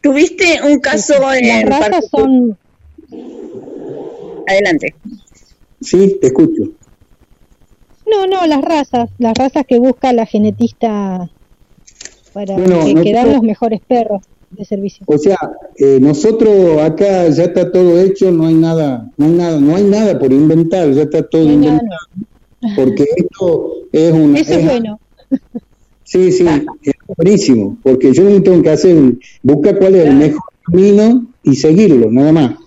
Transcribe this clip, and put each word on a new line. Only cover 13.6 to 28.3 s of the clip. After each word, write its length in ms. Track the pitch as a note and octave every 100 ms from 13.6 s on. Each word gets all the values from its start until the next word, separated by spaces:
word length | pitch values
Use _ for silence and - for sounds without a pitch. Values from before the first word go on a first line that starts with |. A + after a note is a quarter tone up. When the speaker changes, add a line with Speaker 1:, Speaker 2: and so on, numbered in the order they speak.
| A#3 G#3+ _
Speaker 2:
perros 360 | B3 A3 G3+ _ _ _
de 140 | -
servicio. 400 | G3+ G3+ G3 - -
Speaker 3:
O 120 | D3
sea, 180 | F#3+ F#3+ - - - -
eh, 220 | C#3 C3+
nosotros 800 | C3+ D3 G#3+ A3+ A3 G3+ F3+ D#3
acá 480 | D#3 D#3 G3+ F#3+ F3
ya 160 | C#3+
está 260 | F3 F#3 F3
todo 300 | F#3 F3+ E3+
hecho, 320 | F#3+ F#3+ F#3+
no 140 | E3+ D#3+
hay 80 |
nada, 560 | D#3+ E3 E3 D3 B2 A2 -
no 80 | D3+
hay 60 |
nada, 280 | E3+ F3 D#3+
no 160 | C#3+ F3
hay 80 |
nada 340 | G3+ G#3 A3 D3
por 140 | C3
inventar, 580 | C3 D#3 D#3+ E3 F#3 D#3+
ya 100 | C3+
está 200 | D3 E3 D#3
todo 160 | D#3+
Speaker 2:
No 60 | D#3+
hay 60 | D3
nada 140 | D3
Speaker 3:
inventado, 260 | D#3 A3+ E3+ - F#3 G#3 _ _ _
Speaker 2:
nuevo. 140 | A#3 G3+
Speaker 3:
porque 280 | C3 - C#3+
esto 580 | A4+ E3+ - F#3 D#3+ - - -
es 200 | - E3
una, 260 | D#3+ - C#4+
Speaker 2:
Eso 120 | D#4
es 60 | E4
Speaker 3:
es 60 |
Speaker 2:
bueno. 360 | D#4 B3 A3+ G#3+ _ _ _ C4+ _ A#3 _ _ _ _
Speaker 3:
Sí, 300 | _ F3+ F#3
sí, 140 | - F3 D3+ D3+ -
es 120 | - - _
buenísimo, 600 | F#3+ E3 G#3+ - A#2+ G2 -
porque 320 | C3 C3 D3
yo 100 | B2+
no 180 | G3